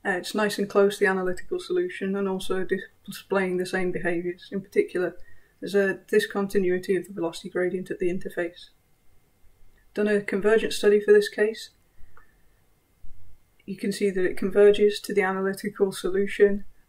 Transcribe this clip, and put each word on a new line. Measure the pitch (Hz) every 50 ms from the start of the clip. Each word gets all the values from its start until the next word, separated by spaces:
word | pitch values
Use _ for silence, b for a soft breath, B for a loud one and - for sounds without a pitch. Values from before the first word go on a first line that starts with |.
| -
Uh, | 196 185
it's | 180 - - -
nice | 208 214 202 - -
and | 202 196
close | - 208 202 202 202
to | - 202
the | 190
analytical | 190 190 180 185 180 - - - 185 180
solution | - - 180 180 180 180 - - 196 190 196
and | 196 202
also | 190 190 190 - - 190 190 185
dis-, | - 190 190 - - _ _ _
displaying | - 190 - - - 190 196 190 185 180 180
the | 185
same | 180 - 185 185 180 170
behaviours. | - - 175 175 170 180 175 180 - - -
In | 202 196 -
particular, | - - 247 - - - 180 180 175 180 - b b b b b b b b
there's | - - 190
a | 202 196 196 185 - - -
discontinuity | 220 214 208 - - 202 202 196 - 202 185 180 180 185 185 - 190
of | 175 170
the | - 196
velocity | 185 170 165 165 - - 180
gradient | - 180 180 180 190 185 185 -
at | - -
the | 190 175
interface. | 180 190 - 190 - 175 175 170 - - - - _ _ _ _ _ _ _ - - - _ _ _ _ _ - - _ - - - _ _ _ _
Done | 202 208 214
a | 208 202 202
convergence | - - 196 190 208 220 220 214 208 -
study | - - 208 208 208
for | - - 208
this | 208 208 -
case. | - - 208 220 226 - - - _ _ _ _ b b b b b b b b b b b b b b b _ _ _ _ _ _ _ - - - - - - - - - _ _ _ _
You | - 190
can | - - 202 196
see | - 202 202
that | 185 185 180
it | 175 - -
converges | 208 190 190 202 202 208 202 208 208 208 202 -
to | - - 196
the | 196
analytical | 190 185 190 190 190 196 196 - - 208 - - 202 190 190
solution | - - 180 185 196 202 202 - - 202 202 202 202 - - - - _